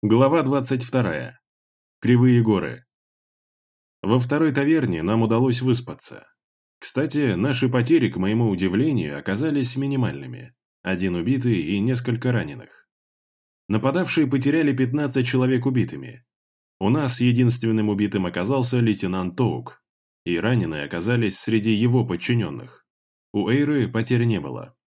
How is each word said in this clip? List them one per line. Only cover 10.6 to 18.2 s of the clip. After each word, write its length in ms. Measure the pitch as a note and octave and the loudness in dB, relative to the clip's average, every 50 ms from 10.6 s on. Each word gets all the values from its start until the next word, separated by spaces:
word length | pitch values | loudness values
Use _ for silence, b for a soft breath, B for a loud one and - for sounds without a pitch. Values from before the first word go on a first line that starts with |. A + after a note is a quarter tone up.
| _ _ _ _ _ | _ _ _ _ _
Один 320 | F#2 F#2+ F2 F#2+ F#2+ F2 | -6 -4 -2 -2 -2 -2
убитый 480 | F2 E2+ F#2+ C3 C#3 A#2+ B2 A2+ F#2 D#2 | -2 -2 -2 -2 0 0 0 0 0 0
и 160 | D2+ F#2+ G2+ | -2 -2 -2
несколько 520 | G2+ B2 C3 B2 B2 - A#2 A#2 - B2+ | 0 0 -2 -2 -2 -4 -4 -2 0 0
раненых. 560 | A#2+ A2+ F2 D2 C#2+ B1+ - - _ - _ _ _ _ _ _ _ _ _ _ _ _ _ _ _ _ _ _ | 0 0 -2 -4 -10 -14 -16 -20 _ -20 _ _ _ _ _ _ _ _ _ _ _ _ _ _ _ _ _ _
Нападавшие 580 | F#2+ A2 G#2 C3+ C#3 E3+ F#3 - - - D#3 C3 | -2 0 0 0 0 0 -2 0 2 0 2 2
потеряли 440 | A#2+ C3+ B2+ C#3 C#3+ E3 D#3+ D3 | 2 0 0 2 2 2 2 2
пятнадцать 540 | C3+ A#2+ C3 A#2+ B2 D3 D3 C#3 B2 C3+ B2 | 2 0 0 0 0 -2 -2 0 0 0 0
человек 400 | B2 - B2+ B2+ B2+ C3 B2 A#2+ | 0 2 2 2 2 2 2 0
убитыми. 580 | C3+ C3 B2 G2 - - C#2+ C2+ B1 A1+ - _ _ _ _ _ _ _ _ _ _ _ _ | 0 0 0 0 -2 -4 -12 -14 -14 -18 -20 _ _ _ _ _ _ _ _ _ _ _ _
У 100 | F#2 G2+ | 0 0
нас 300 | B2 D3+ D3+ C3 A#2+ - | 2 2 0 -2 -2 2
единственным 680 | B2 B2 B2 A#2 B2+ A#2+ A2+ - - A#2 A2 A2 G#2+ G#2 | 2 2 4 4 4 2 2 2 0 0 0 2 2 0
убитым 380 | G#2 G2 G#2 G2+ G#2 G#2 | 2 2 0 0 0 0